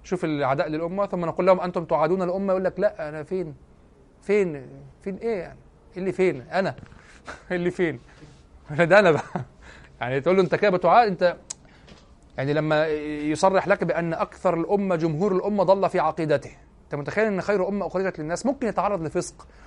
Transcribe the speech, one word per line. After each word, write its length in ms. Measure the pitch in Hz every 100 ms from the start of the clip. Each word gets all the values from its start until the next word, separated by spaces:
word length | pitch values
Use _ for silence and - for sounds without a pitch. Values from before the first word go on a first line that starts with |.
شوف 220 | - 180 165
العداء 420 | 147 131 139 156
للأمة، 380 | 156 170 196 202
ثم 200 | 185 165
نقول 200 | 156 185
لهم: 140 | 185
"أنتم 260 | 175 180 165
تعادون 360 | 156 156 190
الأمة"، 320 | 180 190 196
يقول 100 | 190
لك: 160 | 185 185
"لا، 300 | 202 202 151
أنا 140 | 156
فين؟ 320 | 143 185 160 135 - - - - - _
فين؟ 460 | - 208 180 143 131 139 139 -
فين 140 | 196 190
إيه 240 | 226 202
يعني؟ 200 | 165 - - - -
إيه 60 | 185
اللي 120 | 185
فين؟ 300 | 180 185 135
أنا؟" 340 | - 175 175 - - - -
<laughs> 380 | - - - -
إيه 60 | 180
اللي 140 | 175
فين؟ 280 | 180 165 123 - - - - - - -
<laughs> 100 | 147
ده 200 | 165 202
أنا 120 | 185
بقى. 300 | 143 - 156 127 - - - - -
يعني 200 | 120 135
تقول 140 | 156 190
له: 60 |
"أنت 120 | 170 156
كده 140 | 208
بتعاد"، 380 | 175 170 214 220
أنت 280 | 175 175 165 - - - - - - - - - -
يعني 160 | 139
لما 340 | 151 156 151 160 151 151 147 151
يصرح 360 | 151 190 190 175
لك 160 | 196
بأن 300 | 175 160 170
أكثر 400 | 165 202 - 185
الأمة، 420 | 165 165 202 196 170
جمهور 360 | 165 151 208
الأمة 320 | 180 202 208
ضل 260 | 175 196 180
في 100 | 180
عقيدته، 520 | 156 156 156 143 - - - - -
أنت 100 | 147
متخيل 300 | 143 202 220
أن 160 | 190
خير 260 | 180 202 185
أمة 200 | 202 170
أخرجت 320 | 180 190 165
للناس 260 | 151 175 254
ممكن 220 | - 226
يتعرض 340 | 185 202 190
لفسق، 460 | 156 180 170 - - -